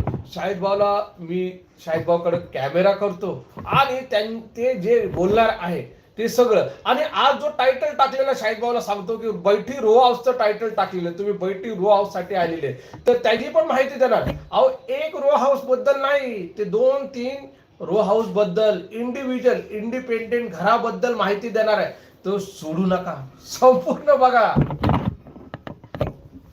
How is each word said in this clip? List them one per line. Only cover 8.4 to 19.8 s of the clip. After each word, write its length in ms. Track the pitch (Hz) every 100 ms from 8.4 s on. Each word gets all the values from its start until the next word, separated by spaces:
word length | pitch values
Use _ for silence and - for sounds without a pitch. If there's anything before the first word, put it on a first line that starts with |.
| 220 214
भाऊला 220 | 240 240
सांगतो 360 | - 202 185 220
की 140 | 226
बैठी 420 | 180 196 208 208 277
रो 200 | 220 233
हाऊसचं 320 | 247 240 262
टायटल 380 | 247 214 214 226
टाकलेलं, 420 | 214 185 185 170
तुम्ही 220 | 175 202
बैठी 360 | 175 185 190 233
रो 200 | 196 202
हाऊस 240 | 202 202
साठी 220 | 185 175 185
आलेले, 360 | 165 165 139 127 - - -
तर 60 |
त्याची 360 | 240 226 240 277
पण 160 | 330 320
माहिती 340 | 254 269 254
देणार. 300 | 247 208 - - -
अहो, 180 | 190 262 - -
एक 260 | 277 311 320
रो 200 | 277 277
हाऊस 280 | 269 269
बद्दल 360 | 240 254 277 277
नाही, 460 | 277 285 254 214 170 214
ते 60 |
दोन 420 | 190 214 254 277 269
तीन 380 | 247 247 277 - - _ -
रो 220 | - 202
हाऊस 240 | 190 220 202
बद्दल, 540 | 185 196 190 214 185 -
इंडिव्हिज्युअल, 680 | 220 247 277 254 254 247 180 -
इंडिपेंडेंट 840 | 214